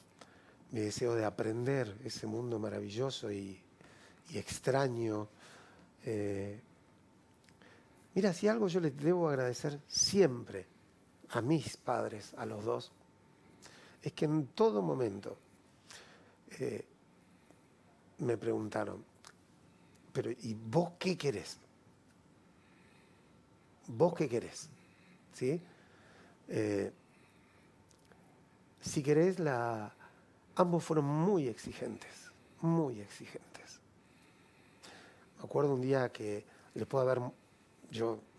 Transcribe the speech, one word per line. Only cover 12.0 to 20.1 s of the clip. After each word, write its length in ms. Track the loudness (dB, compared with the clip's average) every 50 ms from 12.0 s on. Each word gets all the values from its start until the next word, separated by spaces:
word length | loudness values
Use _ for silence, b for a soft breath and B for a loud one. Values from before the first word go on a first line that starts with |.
| 0 -2 -4 -8 -12 -14 -10 -8
a 80 | -6
los 180 | -6 -6 -4 -2
dos, 260 | -2 -2 -2 -4 -8 -16 -20 -20 -20 -20 -20 -20 -20 -20 -20 -20 -20 -20 B B B B B B B B B
es 100 | -10 -10 -4
que 120 | -2 0
en 220 | 2 2 0 0 -2
todo 340 | 2 2 4 4 4 2
momento, 560 | 0 0 0 0 0 -2 -2 -4 -8 -10 -12 -14 -16 -20 -20 -20 -20 -20 -20 -20 B B B B B B B B B B B B -20 -16 -10 -6
eh, 260 | -6 -4 -4 -6 -8 -12 -18 -20 -20 -20 -20 -20 -20 -20 -20 -20 -20 -20 -20 -20 -20 -20 -20 -20 -20 -20 -20 -20 -20 -20 -10 -4
me 180 | -2 0 0 0
preguntaron, 680 | 0 -2 -2 -2 -2 -4 -4 -4 -4 -4 -6 -10 -14 -18 -20 -20 -20 -20 -20 -20 -20 -20 -20 -20 -20 -20 -20 -20 -20 -20 -20 -20 -20 -8